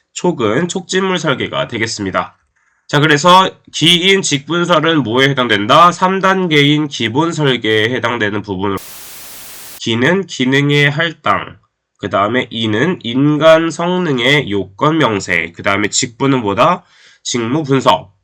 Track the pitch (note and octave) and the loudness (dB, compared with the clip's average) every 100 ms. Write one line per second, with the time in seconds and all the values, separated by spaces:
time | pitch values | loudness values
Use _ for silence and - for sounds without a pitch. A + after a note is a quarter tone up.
0 | _ - F3+ D3+ G#2+ A#2 F3 F#3+ - F#3 | _ -6 -2 0 0 0 -2 -4 -6 -4
1 | F#3+ F3+ D3+ B2 F#2 D#2 D#2+ A2+ A2+ - | -2 -2 -2 -4 -4 -4 -6 -4 -6 -4
2 | G2 F#2 F2 _ _ _ _ _ - D3 | -4 -4 -6 _ _ _ _ _ -4 2
3 | D#3 D3 F3 F3+ F#3 - _ - D3+ F3 | 2 4 6 6 4 -2 _ -2 2 4
4 | F#3 G3 E3 C#3 C#3+ E3+ E3+ E3 D#3 D#3+ | 4 2 2 -4 -2 -2 0 2 2 0
5 | G#2+ B2 C3+ C3 B2 G#2 G#2 C#3+ F3 F3 | 0 2 2 2 0 0 4 6 6 4
6 | F#3 F#3+ F#3+ F#3+ F3+ D3+ C#3+ D3+ D3+ - | 0 0 0 0 2 2 4 2 -2 -4
7 | A2+ A#2+ E3 D#3 C#3+ A#2+ A2 A2 A2 B2+ | -4 -2 -2 0 0 0 0 2 0 -2
8 | A#2 A#2+ G#2 G#2 G#2 F#2 G2+ G2 - - | -4 -2 -2 -4 -6 -4 -4 -4 -8 -18
9 | - - - - - - - - - A#2 | -20 -20 -18 -18 -18 -20 -20 -10 -4 0
10 | C3+ F#3+ F#3 - C3 C3+ C#3+ D3 C#3+ C#3+ | 2 0 -2 -4 0 2 2 2 2 0
11 | E3+ D#3 - F#2 D2+ - _ _ _ _ | -4 -4 -2 -2 -4 -16 _ _ _ _
12 | G#2 G2 G#2 B2 - A2 A2+ G#2 D3+ F#3 | -4 -2 0 -2 -4 -4 -2 0 0 -2
13 | A2+ C3 D3 D3+ D#3+ D#3+ E3 D#3 F3 F3+ | -4 0 0 2 4 4 2 -4 -4 -2
14 | F3 B2+ B2 D3 F#2+ G2+ F#2+ - D3 D#3+ | -2 0 2 2 0 -4 -6 -2 0 2
15 | B2+ G2+ F#2+ F2 E2+ - F#2+ G2 G#2 - | 0 0 -2 -2 -4 -6 -2 0 0 -2
16 | - A2 C3+ C3+ G#2+ G2 D3+ F3+ - _ | -4 -2 0 0 0 2 2 0 -6 _
17 | - _ - B2 A2+ D#3 C#3+ C3+ B2 - | -20 _ -8 -4 -2 -4 0 0 2 0
18 | - _ | -2 _